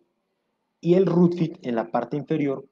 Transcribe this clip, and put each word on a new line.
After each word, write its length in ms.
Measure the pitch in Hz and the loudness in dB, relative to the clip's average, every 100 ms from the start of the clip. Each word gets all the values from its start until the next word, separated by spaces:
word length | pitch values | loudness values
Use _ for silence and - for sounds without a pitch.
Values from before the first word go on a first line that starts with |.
| _ _ _ _ _ _ _ _ | _ _ _ _ _ _ _ _
Y 120 | 170 | 2
el 120 | 180 185 | 2 4
root 280 | 170 175 175 | 4 2 2
fit 220 | 160 - | -4 -6
en 140 | 131 117 | -6 -4
la 140 | 113 | -4
parte 260 | 120 120 147 | -4 -4 -8
inferior 500 | 127 156 143 135 - | -4 -2 -2 -4 -10